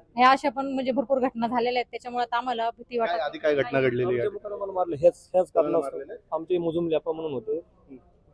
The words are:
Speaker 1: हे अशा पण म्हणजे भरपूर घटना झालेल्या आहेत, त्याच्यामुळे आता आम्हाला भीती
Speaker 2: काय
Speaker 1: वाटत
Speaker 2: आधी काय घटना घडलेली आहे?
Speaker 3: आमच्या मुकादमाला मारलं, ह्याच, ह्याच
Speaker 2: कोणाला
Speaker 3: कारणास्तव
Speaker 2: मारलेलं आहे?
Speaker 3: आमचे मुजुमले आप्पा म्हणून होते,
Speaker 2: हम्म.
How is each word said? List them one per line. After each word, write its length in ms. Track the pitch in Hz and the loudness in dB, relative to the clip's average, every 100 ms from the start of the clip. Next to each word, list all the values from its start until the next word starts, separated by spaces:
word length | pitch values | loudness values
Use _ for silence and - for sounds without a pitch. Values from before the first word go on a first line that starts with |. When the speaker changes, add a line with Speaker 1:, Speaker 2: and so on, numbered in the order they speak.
| _ 233 | _ 2
Speaker 1:
हे 60 | |
अशा 280 | 254 269 294 | 4 4 0
पण 160 | 240 269 | -4 -6
म्हणजे 260 | 262 262 | -4 -4
भरपूर 260 | 247 247 269 | -4 -2 -2
घटना 280 | 254 233 226 | -2 -2 -4
झालेल्या 340 | 247 240 247 | -2 0 -2
आहेत, 60 | 233 | -4
त्याच्यामुळे 320 | 233 247 240 | -8 -8 -6
आता 140 | 240 240 | -4 -4
आम्हाला 340 | 254 226 226 | -4 -4 -6
भीती 280 | 226 240 240 | -6 -8 -4
Speaker 2:
काय 0 | |
Speaker 1:
वाटत 220 | 226 170 | -2 0
Speaker 2:
आधी 180 | 147 156 | -2 2
काय 160 | 156 | 4
घटना 260 | 147 131 135 | 4 4 2
घडलेली 240 | 131 123 | 2 2
आहे? 80 | 123 | 2
Speaker 3:
आमच्या 180 | 123 120 | 2 0
मुकादमाला 420 | - 208 202 - | -4 -8 -6 -4
मारलं, 240 | 185 180 143 | -2 -2 4
ह्याच, 320 | 170 - - | 4 4 0
ह्याच 200 | 185 170 | 0 2
Speaker 2:
कोणाला 200 | 170 151 | 2 2
Speaker 3:
कारणास्तव 240 | 165 139 - | 0 -2 -6
Speaker 2:
मारलेलं 160 | 139 | -10
आहे? 140 | 156 - | -14 -8
Speaker 3:
आमचे 260 | 160 160 180 | -8 -2 -2
मुजुमले 360 | 170 160 170 | 0 -2 -2
आप्पा 180 | 156 165 | -2 -2
म्हणून 200 | 160 160 | -6 -6
होते, 240 | 131 143 151 | -6 -6 -8
Speaker 2:
हम्म. 400 | - _ _ - _ _ _ | -8 _ _ -20 _ _ _